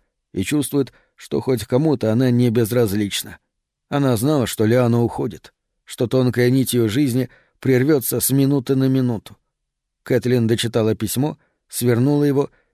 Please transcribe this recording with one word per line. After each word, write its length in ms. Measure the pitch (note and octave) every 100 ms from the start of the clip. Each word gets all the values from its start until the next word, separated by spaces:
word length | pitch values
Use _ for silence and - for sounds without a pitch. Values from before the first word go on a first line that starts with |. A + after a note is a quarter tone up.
| _ _ _
и 120 | -
чувствует, 480 | G2 D3 C3+ C#3+ C3+ - _ _
что 240 | - C#3+
хоть 240 | B2 B2+
кому-то 480 | - B2+ D#3+ C#3 A2
она 180 | A2 C3
не 200 | A#2+ B2
безразлична. 880 | A2+ A2 A#2+ A2+ G2+ G2+ - - F#2 _ _ _ _ -
Она 280 | C#3+ C#3 A#2
знала, 300 | C3 D3+ A2
что 180 | -
Лиана 380 | A2 A#2+ B2 A#2
уходит, 500 | A#2 - C3+ E2+ - _ _ _
что 220 | - - A#2+
тонкая 440 | C3 B2+ A#2 B2
нить 240 | C3 B2+
ее 140 | B2 A2+
жизни 420 | G#2+ D3 A#2+ B2+ _ _ _
прервется 640 | B2+ B2+ C3+ D3+ - B2
с 100 | -
минуты 460 | C3+ C3+ C#3+ B2 C3+
на 120 | C3
минуту. 480 | C3 B2+ A2 - - _ _ _ _ _ _
Кэтлин 420 | - B2 B2 B2 A2+
дочитала 480 | A#2 A#2 A#2 A2
письмо, 420 | G#2+ G#2 - D3 - _ _ _
свернула 560 | - A#2+ A#2 C3 D3
его 260 | D3 C#3 C#3+ _ _